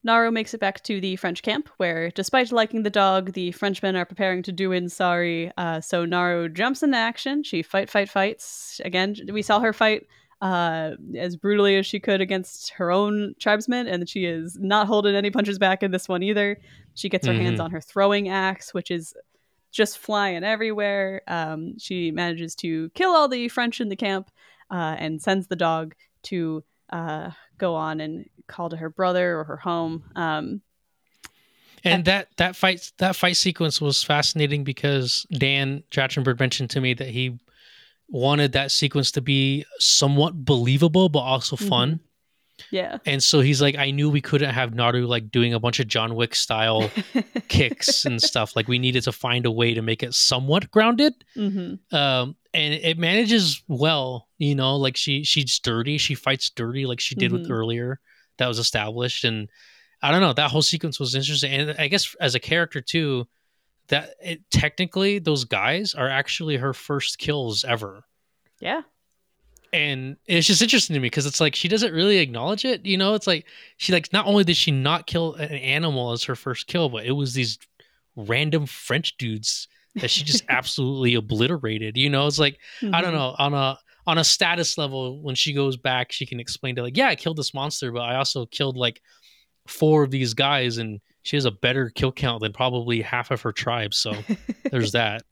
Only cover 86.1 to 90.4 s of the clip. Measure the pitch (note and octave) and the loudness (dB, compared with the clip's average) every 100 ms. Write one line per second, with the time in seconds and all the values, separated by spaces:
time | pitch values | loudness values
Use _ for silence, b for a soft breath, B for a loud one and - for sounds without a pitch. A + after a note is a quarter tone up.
86.1 | - B2+ A#2+ A#2 - C3+ B2+ B2 C#3 C4 | -8 -8 -10 -10 -8 -6 -6 -4 0 0
87.1 | E3 E3+ D#3+ C#3+ C#3 C#3+ - B2+ A#2 A#2+ | 0 -4 -4 -6 -4 -6 -4 -6 -4 -4
88.1 | B2+ C3+ C3+ A#2 - C#3 B2+ A#2+ - b | -2 -2 -2 -6 -4 -4 0 -2 -2 b
89.1 | b b b b _ - - D#3 D#3 C#3 | b b b b _ -18 2 6 6 4
90.1 | C3+ B2+ A2+ | 2 -2 0